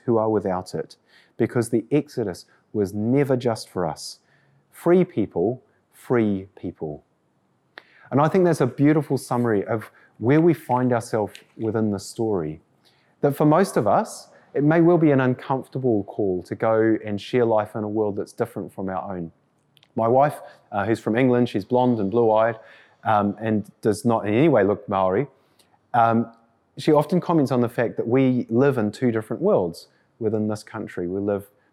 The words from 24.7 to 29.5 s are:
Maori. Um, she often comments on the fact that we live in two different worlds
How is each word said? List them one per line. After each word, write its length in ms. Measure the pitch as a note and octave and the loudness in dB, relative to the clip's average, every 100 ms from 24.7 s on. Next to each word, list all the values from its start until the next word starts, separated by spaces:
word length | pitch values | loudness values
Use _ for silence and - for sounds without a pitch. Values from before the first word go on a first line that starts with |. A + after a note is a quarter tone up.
| G2+ - | 0 -4
Maori. 380 | G2 F#2 G2 C#3+ _ _ _ _ _ _ | -2 0 0 -4 _ _ _ _ _ _
Um, 380 | A#2+ A#2 A2+ A#2 - _ _ _ - | 2 4 2 -2 -8 _ _ _ -4
she 140 | D#3+ | 2
often 300 | D3 D3+ F3+ | 2 2 0
comments 300 | - E3 B2+ | 0 0 2
on 100 | B2+ | 0
the 80 | A#2 | 0
fact 260 | - A2+ - | -2 -4 -4
that 120 | A2 | 0
we 380 | C3 C3 B2 - | 2 2 0 0
live 280 | A#2 C#3 B2+ | 2 2 2
in 140 | G#2 | -2
two 200 | - B2 | -2 -2
different 300 | A2 - A#2 | -2 -6 -4
worlds 460 | F#3 | 0